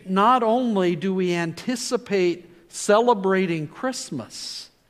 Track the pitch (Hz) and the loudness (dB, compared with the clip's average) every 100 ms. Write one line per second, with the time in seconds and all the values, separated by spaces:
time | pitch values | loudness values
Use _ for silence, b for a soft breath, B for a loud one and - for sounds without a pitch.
0 | 185 190 220 254 226 240 247 196 175 170 | -2 2 4 4 2 2 2 2 0 0
1 | 196 190 180 175 170 160 - 247 - 240 | -2 -2 0 -2 -4 -6 -6 -6 -4 -6
2 | 240 196 180 170 B B B - - 208 | -2 0 2 0 B B B -6 4 4
3 | 247 208 190 190 185 160 147 - 262 247 | 6 2 2 2 0 -2 -6 -6 -6 -6
4 | - 139 101 - - - - _ | -8 -10 -10 -14 -14 -14 -18 _